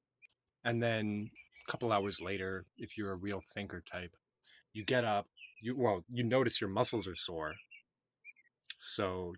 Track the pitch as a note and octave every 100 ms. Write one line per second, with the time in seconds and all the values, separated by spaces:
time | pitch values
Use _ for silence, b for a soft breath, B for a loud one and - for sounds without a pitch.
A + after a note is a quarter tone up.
0 | _ _ _ _ _ _ A#2+ A#2+ A#2 A2+
1 | G#2+ G#2 G#2+ - - - - - A#2+ G#2
2 | G2+ F#2+ F2 G2 F#2+ F#2+ F2 - A2 -
3 | G2 F#2 G2 F#2+ - - G2+ F2+ - F2+
4 | F2 _ _ _ B B B G#2+ G2+ C3
5 | A#2 G#2 G#2 - - - A2 B2+ B2 F#2+
6 | E2+ B2 A#2 B2+ B2 - G#2 G2 - A#2
7 | F#2 E2 - E2+ D#2 D#2 - - _ _
8 | _ _ - - _ _ - - - -
9 | G2 F#2 F2+